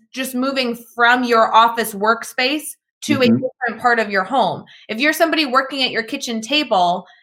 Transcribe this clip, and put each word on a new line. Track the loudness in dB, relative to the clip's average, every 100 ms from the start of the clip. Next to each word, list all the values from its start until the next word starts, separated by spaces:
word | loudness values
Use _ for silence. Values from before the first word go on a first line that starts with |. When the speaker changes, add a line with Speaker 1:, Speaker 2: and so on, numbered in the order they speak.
| _
Speaker 1:
just | -8 -6
moving | -4 -2 -2 -2 -4 -10
from | 0 2 4
your | 2 2 4
office | 4 4 2 -4
workspace | -2 0 0 -4 -4 -2 -2 -6 -14 _ _
to | -4
a | 2
Speaker 2:
Mm-hmm. | 2 2
Speaker 1:
different | 0 -6 -8 -2
part | 0 0
of | 0
your | -2
home. | 0 0 0 -2 -10 -20 -12
If | -2
you're | -2
somebody | 2 2 2 0
working | 0 0 -2
at | -2
your | -2
kitchen | -6 -8 -6 -6
table, | -2 -2 2 2 2 0 -6 -20